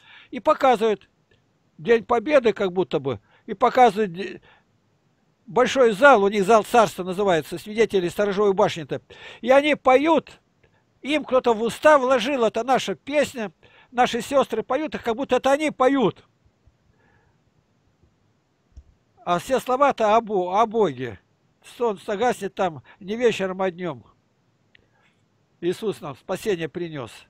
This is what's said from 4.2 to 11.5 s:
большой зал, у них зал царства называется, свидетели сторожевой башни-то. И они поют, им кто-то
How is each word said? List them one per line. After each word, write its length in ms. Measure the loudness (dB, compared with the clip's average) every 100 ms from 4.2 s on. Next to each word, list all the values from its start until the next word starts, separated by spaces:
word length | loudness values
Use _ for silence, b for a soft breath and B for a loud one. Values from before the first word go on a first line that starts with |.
| -12 -14 b b _ _ _ _ _ _ _ _ -6
большой 460 | -2 0 2 2
зал, 300 | 6 6 6
у 40 | 4
них 160 | 0 2
зал 180 | 2
царства 400 | 4 2 2 -2
называется, 540 | -8 -2 0 0 -2 -12
свидетели 500 | -8 -2 0 0 -2
сторожевой 440 | -2 -2 0 0
башни-то. 480 | 2 0 0 -10 -12 -12 B B B
И 80 | 2
они 240 | 4 4 0
поют, 640 | 4 4 4 2 0 -20 _ _ _ _ _ _
им 220 | -4 -4
кто-то 300 | 0 0 2